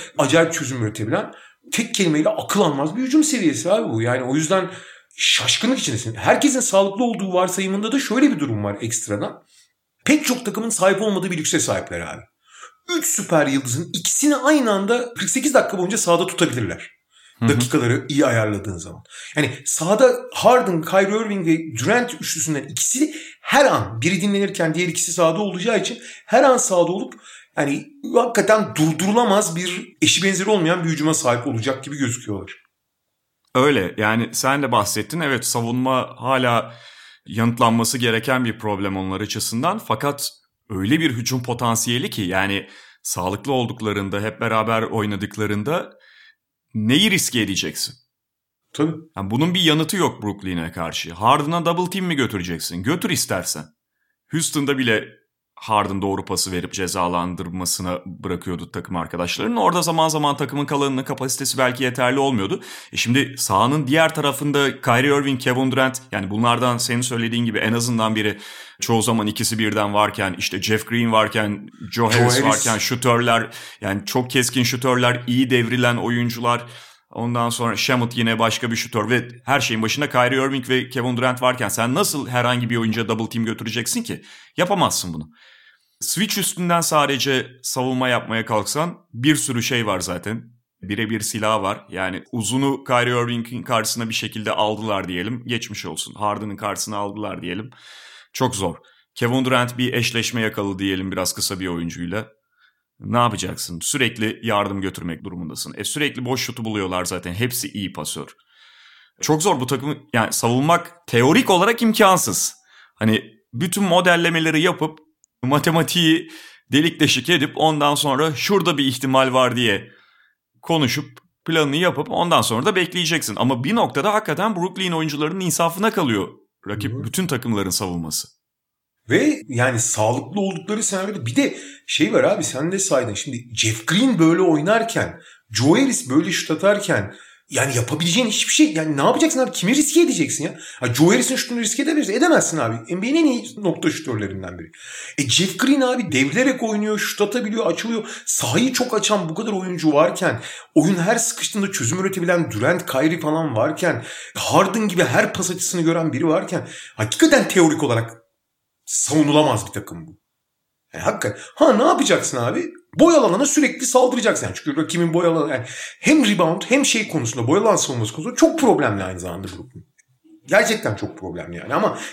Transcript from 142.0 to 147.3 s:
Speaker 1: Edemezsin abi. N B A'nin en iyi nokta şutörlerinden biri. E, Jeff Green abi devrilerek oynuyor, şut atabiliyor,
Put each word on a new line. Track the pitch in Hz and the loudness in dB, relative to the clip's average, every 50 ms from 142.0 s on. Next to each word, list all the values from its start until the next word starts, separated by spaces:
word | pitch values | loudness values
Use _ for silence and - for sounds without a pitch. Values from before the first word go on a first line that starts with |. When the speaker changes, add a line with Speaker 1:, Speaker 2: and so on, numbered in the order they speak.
| 254 190 202 | 0 0 0
Speaker 1:
Edemezsin | 240 311 349 311 208 - - 160 | 2 4 4 4 4 4 2 0
abi. | 156 120 113 113 120 - - 170 | -2 -2 -2 -4 -6 -6 -6 -6
N | 185 | -4
B | 202 | -2
A'nin | 247 285 | 0 2
en | 330 320 | 2 4
iyi | 294 240 240 - - - | 2 2 0 -4 -10 -10
nokta | 214 202 196 - - - - | -4 -4 -2 -2 0 -2 -2
şutörlerinden | - - - 131 120 107 104 95 95 95 92 90 90 87 | -2 -2 -4 -6 -4 -4 -4 -6 -6 -10 -10 -12 -12 -14
biri. | 82 - - - - - - - - - - | -16 -18 -20 -20 -20 -18 -16 -16 -16 -8 -6
E, | - 139 120 | -4 -2 0
Jeff | 113 151 185 190 - - | 2 2 2 0 0 0
Green | 240 269 285 277 | 2 4 4 4
abi | 262 247 254 247 214 160 | 4 2 2 0 -2 0
devrilerek | 151 214 269 143 - 233 262 277 254 254 233 | 2 2 2 2 2 2 2 2 2 0 -2
oynuyor, | 220 214 208 208 214 214 208 | -2 -2 0 0 -2 -2 -2
şut | - - - - | -2 -4 -2 0
atabiliyor, | 208 202 | 0 0